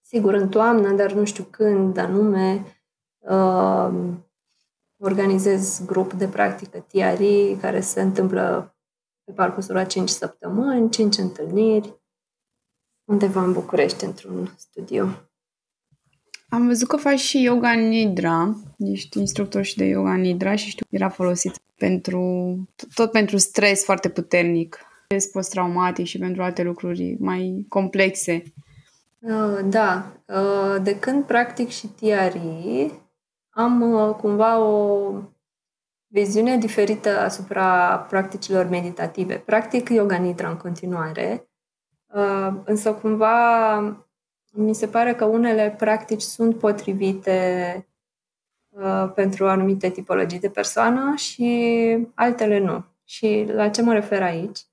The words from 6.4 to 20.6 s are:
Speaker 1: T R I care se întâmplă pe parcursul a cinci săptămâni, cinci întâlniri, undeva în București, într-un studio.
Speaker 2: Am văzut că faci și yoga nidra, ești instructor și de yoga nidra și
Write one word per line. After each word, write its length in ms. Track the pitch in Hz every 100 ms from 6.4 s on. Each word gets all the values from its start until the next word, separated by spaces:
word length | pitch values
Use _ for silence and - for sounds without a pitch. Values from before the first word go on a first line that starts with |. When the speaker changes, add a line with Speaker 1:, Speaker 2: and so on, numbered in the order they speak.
| 202 190 - 180
Speaker 1:
T 140 | -
R 280 | 196 185 180
I 360 | 202 202 202 196
care 200 | 190 190
se 200 | 190 -
întâmplă 760 | 190 190 190 190 185 185 180 _ _ _ _ _
pe 80 | -
parcursul 440 | 196 185 190 190 185
a 80 |
cinci 240 | 190 185 185
săptămâni, 840 | - - - 180 190 269 254 226
cinci 260 | 226 208 202
întâlniri, 840 | 185 - 156 185 220 214 208 - _ _ _ _ _ _ _ _ _ _
undeva 380 | - 208 202 190
în 100 | 180
București, 520 | 180 175 180 151 -
într-un 500 | 190 190 196 185 185 -
studio. 520 | - - - 104 98 - _ _ _ _ _ _ _ _ _ _ _ - _
Speaker 2:
Am 180 | 233 240
văzut 220 | 240 240
că 80 | 302
faci 220 | 294 277
și 240 | 269 277
yoga 300 | 247 240 240
nidra, 840 | 233 226 226 220 175 170 165 170 214 - -
ești 400 | 196 196 - -
instructor 440 | 202 - 143 -
și 140 | 196 -
de 80 |
yoga 300 | 190 196 190
nidra 400 | 185 185 180 190
și 140 | 208